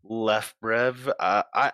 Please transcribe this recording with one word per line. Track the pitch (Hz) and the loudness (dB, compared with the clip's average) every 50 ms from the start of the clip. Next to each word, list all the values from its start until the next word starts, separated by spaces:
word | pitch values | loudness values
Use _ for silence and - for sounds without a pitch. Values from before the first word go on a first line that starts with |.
| _ | _
Lefebvre. | 101 110 113 110 110 107 107 107 - - _ 110 113 113 117 123 127 127 127 127 135 - - | -8 -6 -2 0 2 2 0 0 -4 -12 _ -4 -2 0 0 0 0 -2 -4 -4 -6 -4 0
Uh, | - - 98 104 - - - | 0 2 2 2 0 0 0
I, | - 143 139 | 0 0 0